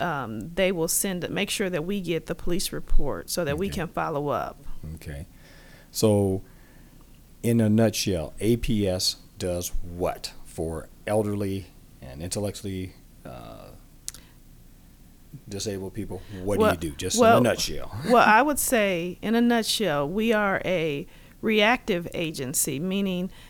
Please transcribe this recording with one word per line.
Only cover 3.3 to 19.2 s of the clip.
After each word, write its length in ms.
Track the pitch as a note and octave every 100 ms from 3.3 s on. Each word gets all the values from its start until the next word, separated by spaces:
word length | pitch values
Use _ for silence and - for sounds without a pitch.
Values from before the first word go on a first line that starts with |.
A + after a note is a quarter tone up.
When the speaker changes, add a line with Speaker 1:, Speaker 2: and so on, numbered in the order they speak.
Speaker 1:
so 140 | -
that 120 | D3+ D3
we 80 | G3
Speaker 2:
Okay. 80 | F3+
Speaker 1:
can 120 | D#3
follow 400 | - D#3+ D3 D3
up. 360 | A2 - - - - D#2 D#2+
Speaker 2:
Okay. 300 | D#2+ C#2+ - - - - - - -
So, 500 | - A2 G2+ G2 F#2+ - - - - - - - - - -
in 160 | A#2 A#2
a 80 | G#2+
nutshell, 680 | G#2+ A2 - G#2+ F2 D2 -
A 160 | G#2 A#2+
P 320 | - G#2+ F#2+
S 280 | F#2 - - - -
does 300 | F2+ F2 F2 -
what 480 | F2 F2 E2+ - - -
for 440 | - - D#2+ D#2+ - - G2+
elderly 600 | G#2+ G#2 G#2 G2 F#2+ F2 - - -
and 220 | - D2
intellectually, 720 | F2+ A2 G2+ - G2 F#2+ F#2 - - -
uh, 440 | - - - A2 F#2+ - - - - - - - - - - - - - - - - - -
disabled 460 | G2+ G#2+ G2 F#2+
people? 280 | - F#2 F2+ - G2
What 160 | F#2 C#3
Speaker 1:
Well, 160 | G#3+
Speaker 2:
do 120 | D#2+ D#2+
you 60 |
do? 40 | D2
Just 220 | F#2 A3
Speaker 1:
well, 200 | A3+ A#3
Speaker 2:
in 80 | A#2
a 40 |
nutshell. 440 | - - D2 - G2+
<laughs> 80 | F3
Speaker 1:
well, 140 | A#3+ -
I 160 | A3
would 160 | D4 C4+
say, 600 | - A#3 G3+ F3 F3+ -